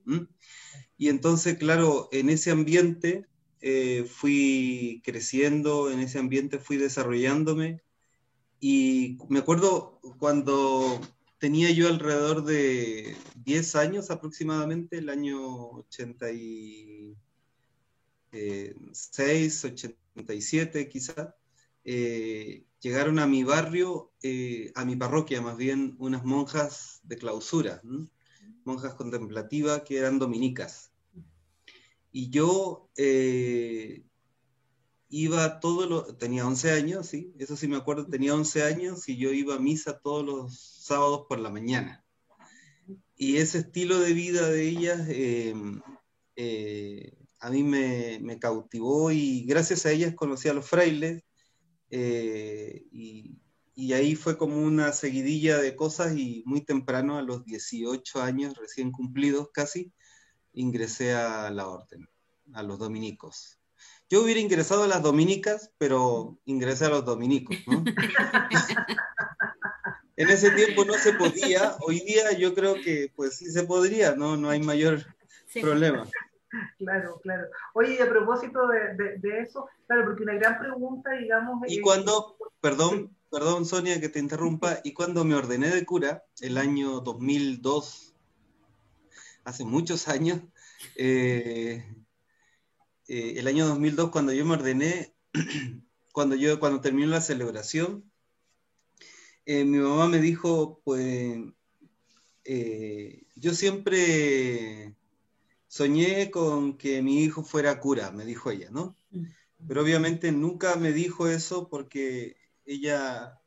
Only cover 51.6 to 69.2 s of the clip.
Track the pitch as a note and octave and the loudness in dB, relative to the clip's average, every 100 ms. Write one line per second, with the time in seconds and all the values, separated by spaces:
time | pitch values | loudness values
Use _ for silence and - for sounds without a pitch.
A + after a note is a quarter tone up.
51.6 | _ _ _ B2+ B2 A#2 A2+ G#2+ G#2+ G#2+ | _ _ _ -4 -2 -2 -2 -6 -8 -10
52.6 | G#2+ - - A#2 A2 A2 A2 - _ _ | -12 -14 -18 -18 -16 -18 -20 -20 _ _
53.6 | _ - C3 C3 C#3+ D#3 E3 D#3 D3+ D3 | _ -8 0 2 4 2 -2 -2 0 0
54.6 | D#3 D#3 D3 C#3+ C#3+ C3 C3+ D#3 D#3 D3 | 2 4 2 0 -2 -2 0 2 4 4
55.6 | C#3 C3 D#3 D#3 E3+ D3+ B2+ A#2 B2 C#3+ | 2 0 -2 0 0 0 -2 -6 -4 -2
56.6 | C#3+ C#3 C3 B2+ C#3 D3 B2+ B2 A#2 G#2+ | 0 -2 0 -2 0 -2 -4 -8 -8 -10
57.6 | - A#2 A#2 B2+ - C3+ B2+ C3 C#3+ C3+ | -8 -6 -4 -6 -6 -4 -2 -2 -4 -8
58.6 | - - B2+ B2+ B2+ C3 C#3+ C#3+ D3 - | -12 -6 -6 -6 -6 0 2 2 -2 -4
59.6 | D3 F3+ F3+ _ _ _ _ _ _ - | -4 -4 -10 _ _ _ _ _ _ -4
60.6 | B2+ A#2+ A2+ - B2 A#2+ A#2 A2 G#2 G2+ | -2 -2 -4 -2 0 2 0 -2 -4 -6
61.6 | F#2+ F#2 - E2+ E2 _ _ _ - A#2 | -8 -10 -16 -20 -20 _ _ _ -20 -12
62.6 | G#2 G2 A2 A2 A2 G2+ - - - _ | -10 -8 -8 -6 -8 -10 -16 -20 -20 _
63.6 | _ _ - - _ G3 A3+ A3+ G#3 E3 | _ _ -20 -20 _ 4 6 4 4 4
64.6 | D3+ G3+ G3+ F3+ D3+ D3 F3 F#3+ G#3 G#3 | 4 4 4 4 6 6 6 4 0 -2
65.6 | - - C#3+ C3 B2+ A#2 A2+ - - C3+ | -4 -2 2 4 4 2 -2 -10 -4 -2
66.6 | B2+ C3+ D3+ D3 B2+ A2+ B2 C3+ B2+ F#2 | 0 2 2 2 0 0 2 0 0 -8
67.6 | - D3 E3 - - - - B3 - E3 | 0 0 2 -2 0 0 2 0 2 2
68.6 | - G#3+ - A3+ - - | 2 0 -2 -4 -4 -6